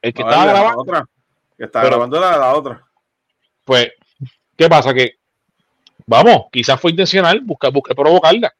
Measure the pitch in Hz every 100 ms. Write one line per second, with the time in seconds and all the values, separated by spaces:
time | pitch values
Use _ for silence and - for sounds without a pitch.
0 | 120 120 113 151 196 202 214 233 - 170
1 | 127 _ _ _ _ _ 107 120 131 123
2 | 123 151 185 160 127 143 139 117 _ _
3 | _ _ _ _ _ _ - 127 117 _
4 | _ _ 131 _ _ _ 165 160 139 131
5 | 123 _ _ _ _ _ _ _ _ _
6 | - 113 208 180 - 123 117 131 175 165
7 | 185 190 175 202 247 156 135 139 - 123
8 | 143 175 160 208 233